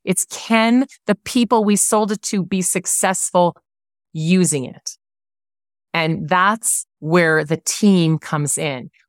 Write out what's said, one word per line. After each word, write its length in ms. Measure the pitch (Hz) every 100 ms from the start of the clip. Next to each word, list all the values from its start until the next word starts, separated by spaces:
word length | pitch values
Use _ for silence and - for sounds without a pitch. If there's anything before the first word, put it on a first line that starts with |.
It's, 220 | - 180 -
can 560 | - - 226 226 247 277 - -
the 80 |
people 480 | 202 - 247 233 233
we 140 | 208 208
sold 340 | - 214 214
it 120 | 208
to 200 | - 208
be 200 | 180 190
successful 920 | 180 185 180 - 190 190 - 180 175 - _ _ _ _ _ 160
using 480 | 160 185 170 147
it? 280 | 127 - - - _ _ _ _ _ _ _ _ _
And 360 | 165 160 160 156
that's 580 | 180 190 220 - - - _
where 440 | 151 175 165 156
the 120 | 151 160
team 640 | - - 214 185 160 156
comes 380 | - 156 147 -
in 340 | 160 127 - -